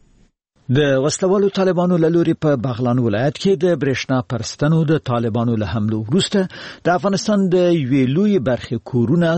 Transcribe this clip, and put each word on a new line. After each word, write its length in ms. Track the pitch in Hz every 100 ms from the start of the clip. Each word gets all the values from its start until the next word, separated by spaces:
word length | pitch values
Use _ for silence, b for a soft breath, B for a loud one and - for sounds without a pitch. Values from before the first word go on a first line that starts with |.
| _ _ _ _ _ _ -
د 300 | 131 143 135
وسلوالو 460 | 143 - 185 202 196 196
طالبانو 400 | 185 175 180 180
له 80 | 160
لوري 180 | 170 160 165
په 120 | 156 135
بغلان 340 | 127 117 123 127
ولایت 360 | 117 101 143 -
کې 180 | 196 180
د 160 | 175 165
برېښنا 360 | 139 123 - 131 -
پر 120 | 117 104
ستنو 320 | - 147 160 156
د 100 | 156 -
طالبانو 440 | 120 117 117 117 113
له 60 | 107
حملو 280 | 110 107 110
وروسته 420 | 107 175 - 202 185 B B B -
د 40 | 180
افغانستان 500 | 202 196 - 208 190
د 20 | 180
یوې 400 | 180 170 127 139 127 143
لویې 280 | 214 196 123
برخې 260 | 120 - 117 -
کورونه، 420 | 120 117 170 170